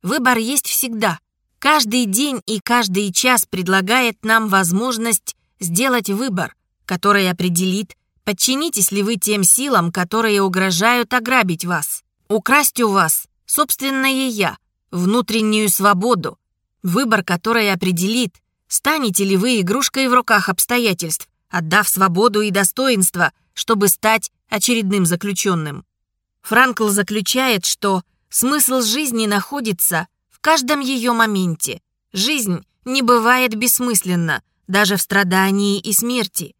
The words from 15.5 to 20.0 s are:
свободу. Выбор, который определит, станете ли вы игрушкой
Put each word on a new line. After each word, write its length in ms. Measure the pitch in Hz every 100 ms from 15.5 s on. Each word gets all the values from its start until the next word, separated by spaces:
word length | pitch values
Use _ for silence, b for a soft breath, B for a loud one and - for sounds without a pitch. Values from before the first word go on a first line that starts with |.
| 214 208
свободу. 680 | - 202 190 220 220 131 - _ _ _ _
Выбор, 400 | 185 180 262 214
который 480 | 185 175 220 233 208
определит, 640 | 185 185 175 190 233 233 _ _ _ _
станете 560 | - 277 311 247 196
ли 140 | 196 190
вы 220 | 233 233
игрушкой 460 | 180 240 - 262